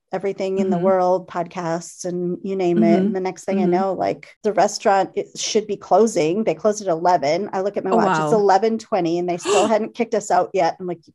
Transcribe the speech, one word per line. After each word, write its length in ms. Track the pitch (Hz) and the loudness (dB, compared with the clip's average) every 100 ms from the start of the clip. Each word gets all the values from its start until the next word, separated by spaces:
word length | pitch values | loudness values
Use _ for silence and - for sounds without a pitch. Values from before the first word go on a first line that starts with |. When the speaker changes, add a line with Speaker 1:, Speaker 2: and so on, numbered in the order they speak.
| _ | _
Speaker 1:
everything 460 | 185 196 196 190 190 | -6 -6 -4 -4 -2
in 120 | 190 | 0
the 60 | 175 | 0
Speaker 2:
Mm-hmm. 80 | 190 | 2
Speaker 1:
world, 420 | 185 180 185 180 | 2 2 0 -2
podcasts 760 | 180 170 190 170 165 170 - | -8 -6 -6 -4 -4 -8 -12
and 340 | 180 175 175 180 | -8 -4 -4 -4
you 140 | 196 190 | -6 -2
name 260 | 175 175 | 0 4
it. 140 | 214 196 | 4 4
Speaker 2:
Mm-hmm. 100 | 196 | 2
Speaker 1:
And 100 | 190 | -2
the 40 | |
next 240 | 185 185 | -6 -6
thing 140 | - 196 | -4 0
I 40 | |
Speaker 2:
Mm-hmm. 80 | 190 | 2
Speaker 1:
know, 220 | 175 196 | 2 0
like, 420 | 180 - - - _ | -2 -4 -4 -12 _
the 100 | 214 | -2
restaurant, 580 | 214 302 - 220 196 185 | 2 0 0 2 2 0
it 240 | 202 - - | -4 -8 -8
should 300 | - 214 208 | -4 -2 -2
be 80 | 196 | -6
closing. 680 | - 185 226 220 151 196 | 2 4 4 2 0 0
They 120 | 220 | -2
closed 280 | 156 220 208 | 0 0 0
at 60 | 190 | -2
eleven. 600 | 165 175 175 139 170 208 | 0 2 2 2 -2 -4
I 80 | 190 | -4
look 160 | 196 202 | -4 -4
at 80 | |
my 60 | 185 | 0
Speaker 2:
Oh, 60 | 220 | 2
Speaker 1:
watch, 240 | 190 160 | 2 0
it's 80 | - | 2
Speaker 2:
wow. 60 | 214 | 2
Speaker 1:
eleven 360 | 202 190 226 220 | 4 4 2 -2
twenty, 400 | - 196 170 170 | -4 -2 0 -2
and 80 | 175 | -2
they 80 | 170 | -4
still 300 | 330 202 214 | 0 2 2
Speaker 2:
<gasps> 20 | |
Speaker 1:
hadn't 260 | 208 220 | 0 -2
kicked 200 | - 226 | -4 -2
us 180 | 208 - | -2 0
out 180 | 180 - | 0 0
yet. 240 | 190 165 - | 0 0 -2
I'm 60 | 180 | -8
like, 180 | 175 | -10
"You 60 | _ | _